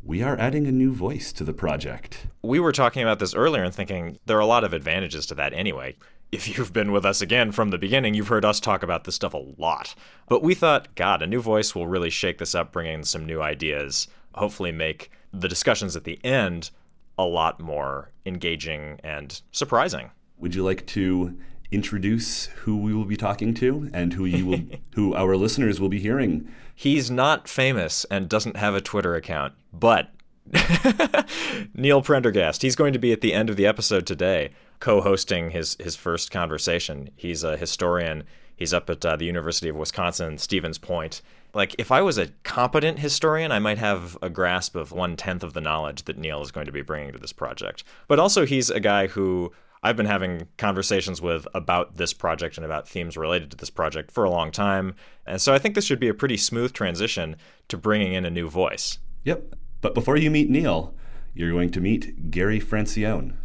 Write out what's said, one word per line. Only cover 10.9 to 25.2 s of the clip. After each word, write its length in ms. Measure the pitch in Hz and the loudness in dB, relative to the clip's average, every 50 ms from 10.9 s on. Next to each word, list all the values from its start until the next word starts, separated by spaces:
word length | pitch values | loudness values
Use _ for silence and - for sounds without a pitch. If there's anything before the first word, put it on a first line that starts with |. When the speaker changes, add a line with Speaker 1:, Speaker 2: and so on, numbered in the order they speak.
| - | -4
Speaker 2:
"God, 260 | - 87 95 101 82 76 | -2 2 2 2 2 0
a 40 | |
new 140 | 87 104 123 | -2 -2 -2
voice 340 | 117 113 107 107 107 107 - | 0 2 2 2 2 0 -2
will 120 | 98 85 | -4 -4
really 240 | 82 92 92 85 85 | -2 -2 0 0 -2
shake 280 | 82 - - 92 85 - | -2 -2 -2 -2 -2 -4
this 160 | - 80 - | -6 -4 -2
up, 180 | 90 82 80 - | -2 -2 -2 -4
bring 200 | 90 85 80 80 | -6 -6 -4 -6
in 120 | 78 76 | -6 -4
some 200 | - - 85 80 | -4 -4 -4 -4
new 160 | 78 80 80 | -6 -6 -4
ideas, 680 | 76 76 78 69 73 78 73 71 71 71 67 - - - - - - - - | -2 -4 -4 -2 -2 -4 -2 -2 -4 -4 -4 -6 -6 -6 -10 -20 -20 -16 -6
hopefully 380 | - 104 104 104 - 98 87 82 | -4 -4 -4 -2 -4 -6 -4 -4
make 380 | 80 80 80 78 - - - - - - - - | -2 -4 -4 -4 -6 -12 -20 -20 -20 -20 -14 -10
the 160 | 98 87 92 | -4 -4 -2
discussions 460 | 87 - - - 117 - 107 98 80 | -2 0 2 2 2 2 0 -6 -6
at 100 | - - | -6 -8
the 140 | - 85 - - | -10 -12 -8 -4
end 460 | 123 131 135 110 92 87 85 82 - - - - _ - - - - - | 0 0 2 2 0 -2 -6 -10 -12 -16 -18 -20 _ -20 -20 -20 -14 -4
a 80 | - 92 | -2 -2
lot 360 | 90 85 85 80 82 80 - | 0 2 2 2 0 0 -2
more 500 | 82 80 73 73 69 67 69 69 73 - - - - | -8 -8 -6 -4 -4 -4 -6 -8 -10 -12 -18 -12 -10
engaging 720 | 92 90 87 85 87 85 80 80 80 78 76 76 76 76 76 - | -8 -8 -4 -2 -2 -4 -2 -6 -8 -8 -8 -8 -12 -14 -14 -12
and 360 | 78 76 73 73 69 - - - - - | -10 -10 -10 -10 -12 -16 -18 -18 -10 -6
surprising." 580 | - 143 139 - 131 135 185 87 73 62 - - _ _ _ - - | -6 -4 2 2 2 2 2 -2 -6 -10 -12 -18 _ _ _ -18 -8
Speaker 1:
Would 160 | - 90 87 | -6 -4 -2
you 100 | 92 95 | 0 0
like 200 | 95 95 95 - - | 0 0 -2 -4 -6
to 500 | - 107 95 92 92 92 90 90 90 - - - - - - - | -2 0 2 2 2 2 0 -2 -4 -8 -12 -12 -12 -12 -8 -2
introduce 760 | - - 101 - 107 101 92 101 110 113 117 - - - - | -2 -2 -2 -2 -4 -2 0 0 0 0 -2 -4 -6 -6 -6
who 300 | - - - - - 107 | -8 -10 -6 -2 0 0
we 160 | 104 101 107 107 | 0 0 0 0
will 120 | 107 110 | 0 0
be 120 | 98 107 | -2 -4
talking 380 | 104 - 98 104 - 107 113 117 | -2 0 -2 -2 0 0 -2 0
to 340 | 117 123 127 139 151 147 - - | 2 2 0 0 0 -4 -6 -4
and 180 | 87 87 87 85 | -2 0 0 0
who 120 | 90 95 | 0 0
you 220 | 90 87 87 92 | 0 0 0 0
will, 140 | 90 90 85 82 - - | 0 0 -2 -2 -6 -10
Speaker 2:
<laughs> 180 | - - - - | -14 -14 -8 0
Speaker 1:
who 200 | - 104 98 85 | 2 2 2 2
our 220 | - | 2